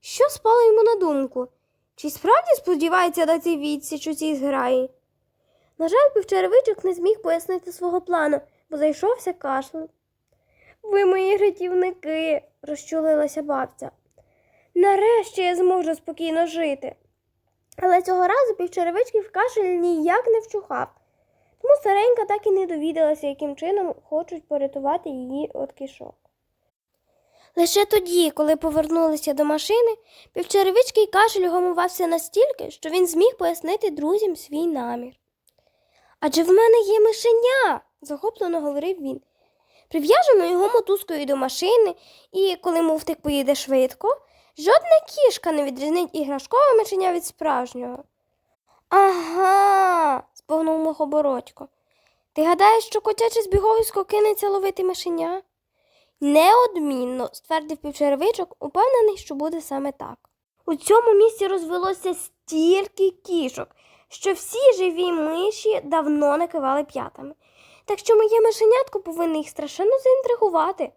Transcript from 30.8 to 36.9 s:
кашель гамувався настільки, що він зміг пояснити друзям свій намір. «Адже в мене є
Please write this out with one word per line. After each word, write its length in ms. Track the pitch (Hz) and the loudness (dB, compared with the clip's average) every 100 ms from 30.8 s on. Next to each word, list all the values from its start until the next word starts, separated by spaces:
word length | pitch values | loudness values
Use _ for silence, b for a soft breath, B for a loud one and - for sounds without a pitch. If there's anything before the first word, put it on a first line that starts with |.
| 508 - 415 | 2 2 2
кашель 420 | 392 440 427 359 | 4 2 2 -2
гамувався 580 | 349 359 349 359 359 349 | 0 -2 -2 -4 -2 -2
настільки, 640 | 330 330 392 554 - - | -2 -4 0 0 0 -10
що 200 | - 320 | -12 -6
він 160 | 349 359 | -2 0
зміг 300 | 330 427 508 | 2 0 2
пояснити 540 | 349 339 320 415 415 | -4 -4 -6 -4 -4
друзям 460 | 294 294 403 427 330 | -4 -2 -2 -2 -6
свій 300 | - 294 339 | -8 -6 -4
намір. 460 | 294 240 240 240 _ _ _ _ _ _ _ _ _ _ _ | -4 -6 -8 -12 _ _ _ _ _ _ _ _ _ _ _
«Адже 220 | 302 311 | -2 0
в 60 | 339 | 4
мене 320 | 370 453 466 | 6 6 4
є 200 | 403 | 4